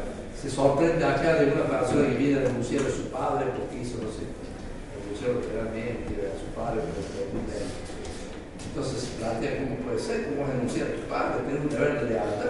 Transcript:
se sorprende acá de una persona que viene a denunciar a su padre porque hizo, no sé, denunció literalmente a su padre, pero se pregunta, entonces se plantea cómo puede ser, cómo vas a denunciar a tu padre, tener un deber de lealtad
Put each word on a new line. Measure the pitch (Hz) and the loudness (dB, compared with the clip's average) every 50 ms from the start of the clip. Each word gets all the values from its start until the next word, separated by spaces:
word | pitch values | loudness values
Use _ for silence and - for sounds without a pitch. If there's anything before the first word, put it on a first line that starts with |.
| - - - - - - - | -2 -6 -6 -8 -10 -10 -8
se | - - - | -6 -6 -4
sorprende | - 139 - - - - 170 165 - - 139 | 0 4 6 6 6 6 6 4 6 4 4
acá | 120 117 - - 165 160 | 4 4 4 6 6 6
de | 151 143 139 - | 8 6 6 6
una | - 123 - | 4 2 2
persona | - - - - - 147 143 127 | 2 2 2 4 6 6 6 6
que | 123 | 4
viene | 123 139 143 139 135 | 4 6 6 6 6
a | 131 120 | 4 2
denunciar | 117 117 110 - 143 135 | 2 2 0 2 2 2
a | 131 - | 2 2
su | - - - - - | 0 -2 -2 -4 -2
padre | - - - - 131 - 98 - | -2 0 2 2 2 0 0 0
porque | - - - - 127 117 | -2 -4 -4 -6 -6 -6
hizo, | - - 113 | -4 -4 -4
no | 110 107 | -4 -4
sé, | - - 107 - - - - - - - - - - - - - - | -6 -6 -6 -8 -8 -10 -10 -10 -10 -10 -8 -8 -8 -10 -10 -10 -10
denunció | - 101 101 101 - 123 123 120 | -8 -8 -6 -6 -2 0 0 0
literalmente | - - 110 110 110 113 110 113 113 117 120 110 - - - 104 101 98 | 0 -2 -2 -4 -4 -4 -2 -4 -4 -4 -4 -4 -4 -4 -4 -4 -2 -2
a | 98 - | -4 -4
su | - - - - | -6 -6 -6 -6
padre, | 117 113 117 110 110 | -4 -2 -2 0 -2
pero | - - - - - | -2 -2 -4 -4 -6
se | - - | -6 -4
pregunta, | - - - 113 - - - - - - - - - - - - - - - - - - - - - - - - | -4 -4 -4 -4 -4 -4 -4 -4 -4 -4 -4 -6 -8 -8 -8 -8 -8 -8 -8 -8 -8 -8 -8 -10 -10 -12 -12 -12
entonces | - - - - 139 135 135 - - - | -10 -10 -6 -4 -4 -4 -2 -2 -4 -4
se | - - - | -4 -6 -4
plantea | 113 113 113 113 - 139 - - | -4 -2 -2 -2 -2 -2 -2 -2
cómo | - - - - - | -2 -4 -2 -4 -2
puede | - - - | -2 -2 -2
ser, | - - 240 220 - - - | -2 0 -2 -2 -2 -2 -2
cómo | - | -2
vas | 139 139 | 0 0
a | 127 | 0
denunciar | 120 - - - - - - | 0 0 0 0 0 0 -2
a | - | -2
tu | - - | -4 -4
padre, | - - - - - - - 127 | -4 -2 0 0 0 0 -2 -2
tener | 135 143 147 | -2 -2 0
un | 147 143 | 0 0
deber | 143 143 143 143 - | 2 4 4 4 4
de | - 123 113 | 2 0 0
lealtad | 113 - - - - - - | 2 0 2 0 0 0 0